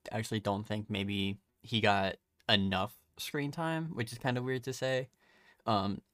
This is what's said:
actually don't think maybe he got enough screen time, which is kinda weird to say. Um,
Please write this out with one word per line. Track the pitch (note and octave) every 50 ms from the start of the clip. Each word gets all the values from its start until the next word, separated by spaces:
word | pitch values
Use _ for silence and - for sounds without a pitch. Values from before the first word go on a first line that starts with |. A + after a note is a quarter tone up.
| _ - -
actually | A2 A2 - A#2 G#2+
don't | G2+ G#2 G2+ G2 G#2+
think | - G#2+ G#2+ G#2 -
maybe | G#2+ G2 G2 G2+ G2+ G2+ G2 G2 G2 - _ _ _ _ -
he | - A#2+ A2+
got | G#2 G#2 G2+ G2 F#2+ F#2+ - - _ _ _ _ _ -
enough | A2 G2+ G2 G2 F#2+ F#2 F#2+ G#2 - - _ _ _ -
screen | - - - D3 C#3+ C#3+
time, | C#3+ - E3 D#3+ E3 D#3+ E3 D#3+ E3
which | A2 A#2+ A#2 B2
is | A#2
kinda | - B2+ B2 B2 B2
weird | B2+ C3 B2+ A#2+
to | C3+ B2+
say. | - - C3 C3 B2+ B2+ - _ _ _ _ _ _ _ - - _ _
Um, | A2+ A2 G2+ F#2+ G2 G2 - - _